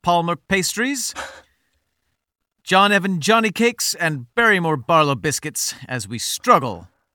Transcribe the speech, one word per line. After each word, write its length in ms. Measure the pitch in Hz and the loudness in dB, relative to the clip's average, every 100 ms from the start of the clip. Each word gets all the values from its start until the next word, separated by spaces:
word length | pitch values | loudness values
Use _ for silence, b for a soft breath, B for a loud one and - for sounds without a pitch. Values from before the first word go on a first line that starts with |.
Palmer 340 | - 175 170 170 | 0 0 0 -4
pastries, 800 | - 196 175 - 247 285 220 B B B B B B B _ | -2 -2 -2 -2 -4 -4 -6 B B B B B B B _
<laughs> 760 | _ _ _ _ _ _ _ - | _ _ _ _ _ _ _ 0
John 260 | 190 202 | 2 4
Evan 300 | 202 185 180 | 4 0 -2
Johnny 300 | 143 226 220 | 2 2 2
cakes, 420 | 180 233 240 - 196 | 0 0 0 -4 -2
and 300 | 170 147 120 - | -4 -4 -6 0
Barrymore 400 | 226 196 165 151 | 2 4 2 -2
Barlow 400 | 113 165 151 135 | 2 4 4 0
biscuits 580 | 156 135 156 - - - - | -2 -4 -6 -6 -6 -8 -10
as 180 | 127 98 | -8 -8
we 140 | 113 | -8
struggle 680 | - - - 214 131 90 92 _ _ | -6 -2 4 4 2 -6 -14 _ _